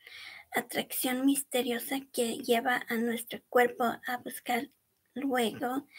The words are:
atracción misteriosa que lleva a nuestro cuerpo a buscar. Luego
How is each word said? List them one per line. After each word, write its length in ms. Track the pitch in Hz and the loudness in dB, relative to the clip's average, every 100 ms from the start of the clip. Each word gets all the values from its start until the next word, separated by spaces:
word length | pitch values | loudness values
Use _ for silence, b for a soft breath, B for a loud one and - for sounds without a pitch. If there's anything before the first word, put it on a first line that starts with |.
| B B B B B | B B B B B
atracción 720 | 349 - 294 - - 262 254 269 | -4 -2 -2 -2 -2 0 2 4
misteriosa 760 | 277 - 247 240 233 - 269 - | 4 2 0 0 -2 -2 -4 -4
que 260 | - 233 - | -2 0 -2
lleva 460 | 254 233 254 247 - | 2 2 4 0 0
a 80 | 233 | 0
nuestro 460 | 233 233 - 208 - | 0 -2 -4 -10 0
cuerpo 360 | 247 240 247 | 4 4 4
a 340 | 240 - - 247 | -2 -2 -4 -6
buscar. 520 | 247 - - 240 285 _ _ _ _ | -6 -10 -2 -2 -2 _ _ _ _
Luego 720 | - 277 254 220 - 247 269 - | -6 -2 2 0 0 -2 -2 -6